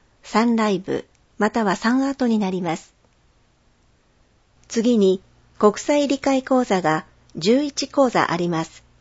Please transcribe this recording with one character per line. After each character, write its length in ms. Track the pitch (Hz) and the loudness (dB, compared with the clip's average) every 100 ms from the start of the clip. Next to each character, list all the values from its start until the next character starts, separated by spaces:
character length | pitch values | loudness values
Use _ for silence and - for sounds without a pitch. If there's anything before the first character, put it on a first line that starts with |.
| _ _ | _ _
三 320 | - 214 240 | -4 0 2
ラ 160 | 226 214 | 2 0
イ 80 | 190 | -2
ブ、 260 | 190 135 - _ _ - | -4 -8 -8 _ _ -4
ま 140 | 208 | -2
た 140 | 233 | 0
は 100 | 208 | -2
三 300 | 220 226 254 269 | 0 0 0 0
ア 60 | |
ー 20 | |
ト 120 | 277 247 | -2 0
に 120 | 220 | 0
な 100 | 190 | -2
り 140 | 185 | -4
ま 140 | 175 160 | -4 -6
す。 180 | - _ _ _ _ _ _ _ _ _ _ _ _ _ _ _ _ _ - | -10 _ _ _ _ _ _ _ _ _ _ _ _ _ _ _ _ _ -10
次 300 | 233 226 233 | -2 2 4
に、 220 | 190 190 _ _ _ - | 2 2 _ _ _ 0
国 200 | 208 202 | 0 2
際 280 | - 294 285 | 0 0 0
理 120 | 277 | 0
解 260 | 277 269 | 0 0
講 180 | 262 254 | 0 0
座 160 | 254 190 | 0 0
が 260 | 160 156 - _ _ | 0 -2 -4 _ _
十 300 | - 170 254 | -4 0 2
一 240 | 294 - 277 | 0 -6 -4
講 200 | - 262 | 0 2
座 220 | 185 - | 2 0
あ 60 | 170 | -2
り 120 | 175 | -2
ま 160 | 160 | -4
す。 200 | 160 - _ _ | -6 -12 _ _